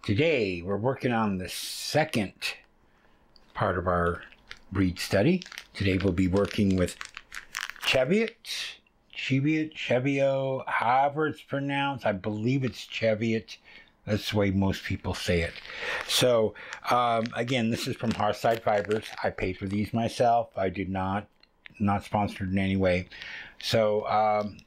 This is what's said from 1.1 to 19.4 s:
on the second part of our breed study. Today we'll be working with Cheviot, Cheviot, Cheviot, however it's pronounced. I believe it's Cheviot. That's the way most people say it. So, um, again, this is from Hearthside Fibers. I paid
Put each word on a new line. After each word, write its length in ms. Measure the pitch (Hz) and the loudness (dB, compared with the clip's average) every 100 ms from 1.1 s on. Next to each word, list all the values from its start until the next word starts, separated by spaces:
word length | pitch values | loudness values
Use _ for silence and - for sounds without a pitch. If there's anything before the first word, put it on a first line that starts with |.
on 260 | 117 110 95 | 0 0 -2
the 100 | 90 | -4
second 840 | - - - - 143 156 - 95 - - - _ _ _ _ _ _ _ - _ | -10 -10 -8 -2 0 0 -2 -4 -6 -8 -8 _ _ _ _ _ _ _ -20 _
part 240 | - 104 92 | -4 -2 0
of 80 | 90 | 0
our 360 | 87 85 85 - - _ - - | 2 0 -2 -10 -20 _ -20 -8
breed 260 | 95 95 87 | 0 0 0
study. 460 | - 98 117 180 - - - | -2 2 4 2 -2 -16 -16
Today 260 | - 98 92 | -2 0 2
we'll 120 | 95 | 2
be 160 | 85 92 | 2 2
working 480 | 95 101 - 101 | 4 2 2 2
with 220 | 92 87 - - - - - - - - - | 4 0 -2 -14 -16 -18 -18 -10 -10 -10 -6
Cheviot, 920 | - 135 131 196 226 - - - - - _ _ _ | 0 2 4 2 0 -6 -10 -8 -8 -12 _ _ _
Cheviot, 600 | - - 135 143 156 156 | -10 0 2 2 2 -2
Cheviot, 880 | - - 123 131 139 139 135 135 131 | -6 0 0 2 2 2 2 0 -4
however 600 | - - 113 131 143 143 156 | -2 -2 2 4 4 2 -2
it's 140 | 147 | -2
pronounced. 640 | - 139 139 139 139 135 | -6 -4 -2 -2 -2 -2
I 80 | 113 | -2
believe 500 | 101 107 107 110 135 | -2 -4 -2 0 0
it's 240 | 131 - - | 0 -6 -10
Cheviot. 720 | - 113 107 113 113 - - - - - _ | -2 0 2 0 -2 -4 -18 -20 -20 -20 _
That's 260 | - 104 - | -2 -2 0
the 60 | 107 | 2
way 120 | 101 | 2
most 340 | 95 95 92 | 4 2 0
people 300 | - 95 95 | -4 -6 -4
say 280 | 90 - 90 | -4 0 0
it. 120 | 78 - - - - - - | 0 -6 -14 -10 -6 -6 -2
So, 480 | - 127 120 107 - - - - | 2 4 6 4 0 -14 -12 0
um, 360 | 123 120 117 113 | 2 4 2 0
again, 340 | - 120 131 113 | -4 -2 0 0
this 180 | 117 - | 0 -4
is 80 | |
from 160 | 117 117 | -4 -2
Hearthside 520 | - 104 104 120 113 | 0 0 2 0 2
Fibers. 420 | - 104 98 107 - - | 2 0 2 -2 -4 -4
I 60 | 101 | -4
paid 280 | - | -2